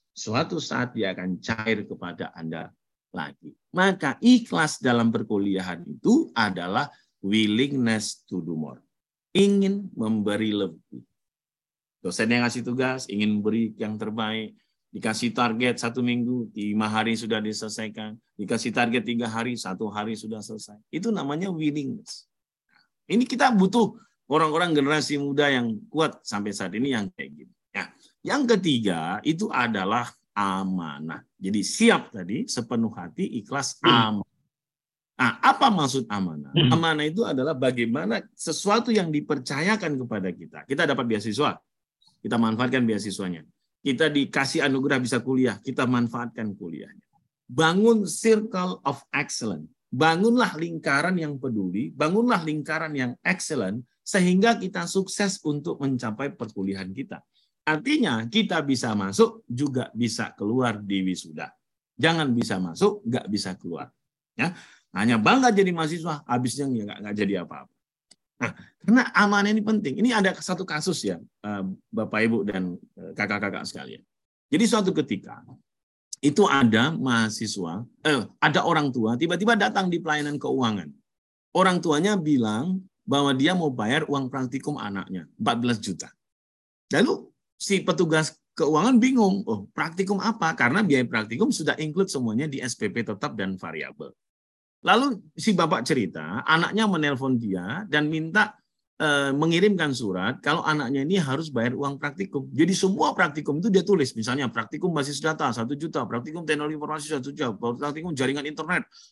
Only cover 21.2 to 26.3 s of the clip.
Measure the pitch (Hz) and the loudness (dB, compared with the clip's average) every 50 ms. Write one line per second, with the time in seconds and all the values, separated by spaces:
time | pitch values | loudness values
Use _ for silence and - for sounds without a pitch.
21.2 | 139 139 147 160 190 196 175 156 156 147 143 151 139 131 - - - - - - | -2 -4 -4 -4 -4 -4 -4 -2 -2 -2 -2 -2 -4 -6 -8 -10 -12 -16 -18 -18
22.2 | - _ _ _ _ _ _ _ _ _ _ _ _ _ _ _ _ - 170 233 | -20 _ _ _ _ _ _ _ _ _ _ _ _ _ _ _ _ 0 2 2
23.2 | 254 - 269 240 285 262 233 190 185 190 214 240 220 - - - - _ _ _ | 2 2 2 2 2 4 6 6 6 6 6 4 2 2 0 -6 -20 _ _ _
24.2 | _ - 139 156 160 156 147 165 175 165 156 147 135 143 156 151 127 - 147 143 | _ 0 2 2 2 2 2 2 2 2 2 2 4 4 2 2 0 0 -2 -2
25.2 | 143 143 139 147 147 143 135 123 120 113 110 104 - - - 156 160 143 - - | -2 0 2 2 4 4 4 2 0 -2 -4 -6 -8 -4 -2 0 0 0 -2 -6
26.2 | - - | -12 -8